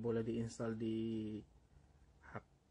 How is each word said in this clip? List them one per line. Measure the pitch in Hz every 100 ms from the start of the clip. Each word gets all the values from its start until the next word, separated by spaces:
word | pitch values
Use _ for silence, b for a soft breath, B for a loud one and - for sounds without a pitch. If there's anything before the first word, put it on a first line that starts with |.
boleh | 113 113
diinstal | 113 117 113 - 117
di | 110 113 110 113 110 107 107 - - - - - - - - -
hap-, | 107 - - _